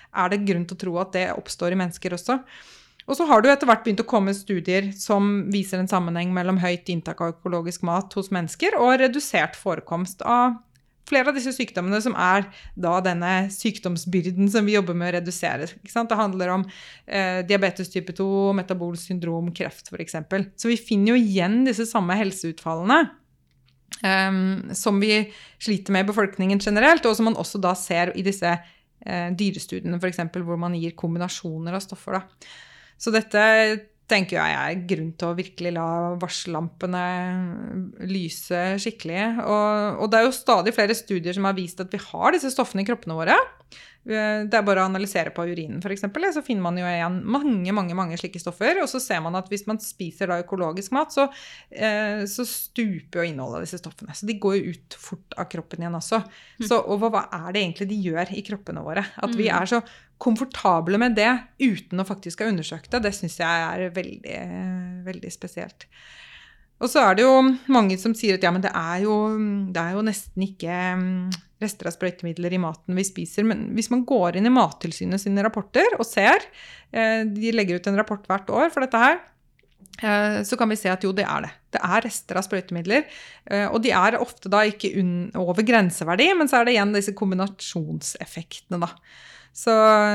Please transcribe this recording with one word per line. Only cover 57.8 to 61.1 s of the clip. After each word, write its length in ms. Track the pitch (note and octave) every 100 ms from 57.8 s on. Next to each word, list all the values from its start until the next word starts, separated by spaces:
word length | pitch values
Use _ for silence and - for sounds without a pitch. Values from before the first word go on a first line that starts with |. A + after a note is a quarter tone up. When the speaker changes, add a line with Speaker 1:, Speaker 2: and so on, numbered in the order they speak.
| G3
Speaker 1:
de 100 | G#3 F3+
gjør 240 | D#3+ F3+
i 80 | G3
kroppene 400 | G3 G3+ - D#3+
våre? 220 | D#3 F3+ G3 -
At 140 | A#3+ A#3
vi 140 | A3
Speaker 2:
Mm. 120 | F3
Speaker 1:
er 40 | F#3
så 160 | A#3 A#3 - _ -
komfortable 800 | B3 A3 C4 - G3 E3 E3 G3+
med 140 | B3